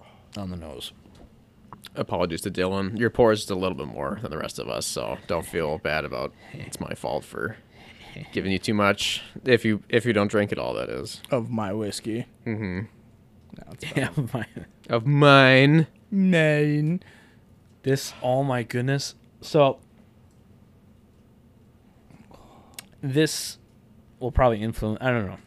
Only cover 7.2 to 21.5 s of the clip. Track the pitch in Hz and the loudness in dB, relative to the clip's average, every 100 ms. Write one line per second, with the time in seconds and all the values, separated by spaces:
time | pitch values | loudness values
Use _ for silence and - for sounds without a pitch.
7.2 | - - - 110 - - - - - 98 | -6 -8 -8 -8 -20 -20 -20 -20 -20 -18
8.2 | - 101 90 95 - 104 101 101 - - | -8 -4 0 -2 0 2 4 2 -2 -6
9.2 | - - 127 117 113 104 - 117 120 104 | -10 -8 2 2 4 -2 0 0 2 2
10.2 | 101 104 104 - 62 55 62 64 - - | 2 0 0 -4 -6 -6 -6 -6 -8 -14
11.2 | - 127 113 110 98 107 101 - 113 113 | -4 -4 -2 -4 -4 -4 -6 -6 -6 -6
12.2 | - _ 117 110 101 90 110 - - _ | -8 _ -8 -6 -4 -6 -8 -14 -20 _
13.2 | _ - - - - - - 147 123 - | _ -20 -20 -20 -20 -16 -6 -4 -4 -4
14.2 | 117 123 110 - - _ - 117 117 143 | -4 -6 -8 -14 -18 _ -4 -2 2 6
15.2 | 147 139 131 131 139 160 151 - - 196 | 8 10 10 8 8 6 4 -4 -4 0
16.2 | 190 170 156 151 151 147 151 180 - - | 2 4 4 2 2 0 0 -2 -6 -20
17.2 | - - _ - _ _ 131 131 - - | -20 -20 _ -20 _ _ -2 -2 -2 -6
18.2 | 127 131 139 123 113 123 127 139 - - | -2 0 0 -2 -2 -4 -2 -2 -4 -14
19.2 | - - - 156 139 - _ _ - _ | -20 -20 0 4 4 2 _ _ -20 _
20.2 | _ _ _ - _ _ _ - _ _ | _ _ _ -20 _ _ _ -20 _ _
21.2 | _ _ _ | _ _ _